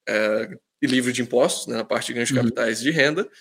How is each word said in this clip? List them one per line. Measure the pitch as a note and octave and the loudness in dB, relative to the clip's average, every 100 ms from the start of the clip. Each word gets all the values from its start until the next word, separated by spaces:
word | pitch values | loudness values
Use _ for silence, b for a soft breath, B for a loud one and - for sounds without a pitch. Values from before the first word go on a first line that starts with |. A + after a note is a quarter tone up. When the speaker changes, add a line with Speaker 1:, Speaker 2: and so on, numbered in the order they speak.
| - | -2
Speaker 1:
é, | G#2+ G#2+ G#2+ A#2 - _ - | 0 2 0 -4 -10 _ -4
e | C#3 | 0
livre | C3 B2 | 2 0
de | A#2+ | -2
impostos, | A#2+ A#2+ D#3+ - - | 0 2 2 0 -6
né, | A#2 | -6
na | |
parte | A2 A2+ - | -2 -4 -2
de | |
ganhos | A#2+ A#2+ | -4 0
de | C3 | 2
Speaker 2:
Uhum. | |
Speaker 1:
capitais | A#2 A2+ A2+ A2+ | 0 0 -2 0
e | |
de | C3 | 0
renda, | D#3+ C#3+ D#3+ - b | 2 2 2 -6 b